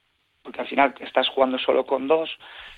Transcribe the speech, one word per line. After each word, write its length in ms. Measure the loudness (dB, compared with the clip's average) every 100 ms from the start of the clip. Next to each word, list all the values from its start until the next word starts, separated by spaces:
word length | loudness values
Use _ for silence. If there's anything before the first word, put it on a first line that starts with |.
| _ _ _ _
porque 160 | -14 -10
al 60 | -4
final 260 | 2 2 0
estás 300 | -4 -2 0
jugando 280 | 2 0 2
solo 280 | 0 0 0
con 220 | -2 2
dos, 220 | 0 0 -10 -18 -20 -20